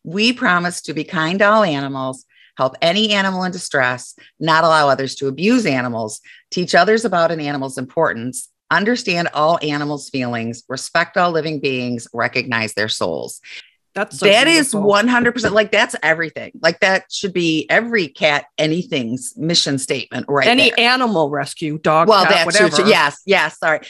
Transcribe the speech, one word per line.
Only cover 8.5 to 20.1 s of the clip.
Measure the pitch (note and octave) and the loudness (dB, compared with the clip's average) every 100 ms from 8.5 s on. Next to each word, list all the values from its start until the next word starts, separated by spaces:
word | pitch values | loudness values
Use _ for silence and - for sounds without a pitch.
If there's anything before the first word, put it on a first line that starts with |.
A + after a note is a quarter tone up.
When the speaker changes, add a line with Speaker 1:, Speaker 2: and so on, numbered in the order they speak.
| _ - | _ -4
Speaker 1:
understand | E3 G3+ A#3+ - F3 E3+ | 0 0 -2 -2 -2 -2
all | D3 D3+ E3+ | 0 0 0
animals' | D3+ D3 D3 C#3+ - | -2 -4 -4 -6 -8
feelings, | C3+ B2 A#2+ A#2 A2+ - | -6 -4 -4 -6 -10 -10
respect | C3 - E3 E3+ G3 | -10 -4 -4 -2 0
all | F3+ | 0
living | D#3+ D#3 D3+ | 0 -4 -4
beings, | C#3 B2+ B2 A#2+ - | -4 -2 -4 -6 -8
recognize | A#2 A#2+ B2+ B2+ A#2 A2 | -4 -4 -2 -2 -2 -2
their | - G#2+ | -4 -4
souls. | - G2 D2 A#1+ - - - - _ _ | -2 -4 -4 -8 -14 -20 -20 -20 _ _
Speaker 2:
That's | F#3+ G#3 C#3 | -8 -8 0
so | G3 | 4
Speaker 1:
That | G#3 C#4+ | 4 6
is | E4 D4 | 4 2
Speaker 2:
beautiful. | G#3 G3+ | 0 2
Speaker 1:
one | G3+ A#3 | 4 4
hundred | B3 A#3+ | 2 0
percent, | A#3+ A3 | 0 0
like, | G#3 G#3 | 0 2
that's | G3+ B3+ - | 2 0 0
everything. | D3+ D#3+ D#3+ C3 A2+ - | -2 -2 -4 -8 -14 -4
Like, | D#3+ E3 | -2 0
that | F#3+ F#3+ - | 0 0 -4
should | - G3+ | -8 -4
be | F3+ E3+ D#3 - | -2 0 0 0
every | F3 A#3 A#3 D#3+ | 0 0 -2 -2
cat | - D#3 C#3+ - - | -2 0 0 -4 -4
anything's | D#3 E3 - C#3+ A#2 B2+ - - | -2 -2 -2 -4 -4 -6 -8 -6
mission | D#3 E3+ - C3+ | -2 0 0 -2
statement | - C#3 - | -4 -6 -6